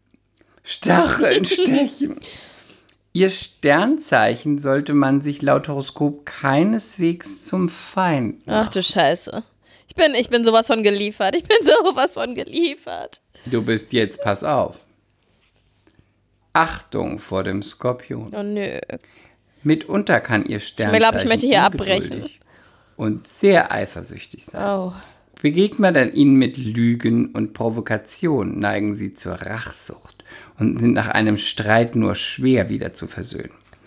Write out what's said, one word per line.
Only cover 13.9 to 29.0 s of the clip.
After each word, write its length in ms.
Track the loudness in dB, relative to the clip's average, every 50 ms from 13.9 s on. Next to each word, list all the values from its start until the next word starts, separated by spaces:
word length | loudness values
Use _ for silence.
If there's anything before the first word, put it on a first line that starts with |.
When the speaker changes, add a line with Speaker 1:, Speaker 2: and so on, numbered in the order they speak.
Speaker 1:
jetzt, 300 | 0 0 0 0 -2 -4
pass 220 | -4 -2 -2 -2 -2
auf. 400 | 0 0 0 0 -2 -4 -10 _ _ _ _ _ _ _ _ _ _ _ _ _ _ _ _ _ _ _ _ _ _ _ _ _ _ _ _ _ _ _ _ _ _ 0
Achtung 640 | 0 0 0 -2 -8 -12 _ -6 -6 -4 -4 -6 -10
vor 240 | -8 -6 -4 -4 -4
dem 200 | -4 -4 -6 -6
Skorpion. 680 | -8 -8 -6 -4 -4 -4 -6 -8 -12 -12 -12 -12 -12 -10
Speaker 2:
Oh 80 | -10 -8
nö. 340 | -6 -6 -6 -6 -6 -8 -10 -10 -12 -14 -16 _ _ _ _ -20 _ _ _ _ _ _ _ 0
Speaker 1:
Mitunter 560 | 0 0 0 0 -2 -4 -2 0 2 0 0
kann 260 | 0 0 0 0 0
ihr 120 | -2 -6 -8
Speaker 2:
Ich 180 | -8 -8 -6
glaub, 160 | -4 -2 2 4
ich 60 | 4
Speaker 1:
Sternzeichen 280 | 4 4 4 2 0 0
Speaker 2:
möchte 200 | 0 2 2 4
hier 160 | 4 4 4 4
Speaker 1:
ungeduldig 400 | 2 0 -2 -2 -2 -2 -2 -6
Speaker 2:
abbrechen. 180 | -8 -10 -12 -14 -16 _ _ _ _ _ _ _ _ _ _ _ _ -4
Speaker 1:
und 300 | -4 -4 -4 -4 -8 -12
sehr 440 | -4 2 4 6 6 6 4 2
eifersüchtig 760 | 0 -4 -4 -6 -8 -12 -14 -14 -16 -18 -18 -18 -20 -20 -18
sein. 180 | -14 -10 -6 -4
Speaker 2:
Oh. 300 | -2 -2 -4 -4 -6 -10 -14 -18 -20 -20 _ _ _ _ -2
Speaker 1:
Begegnet 540 | -2 0 2 2 2 2 2 2 2 4 4
man 180 | 4 2 2 4
ihnen 220 | 4 6 8 8
mit 220 | 8 6 4 0 -4
Lügen 720 | -6 -4 0 2 2 2 2 2 2 0 2 2 0 -2
und 220 | -2 -4 -6 -6 -4
Provokation, 1080 | -4 -4 -4 -4 -4 -4 -4 -4 -6 -6 -8 -8 -4 -2 0 0 0 0 -2 -4 -2
neigen 340 | -2 -2 -2 0 -2 -2 -4
sie 180 | -4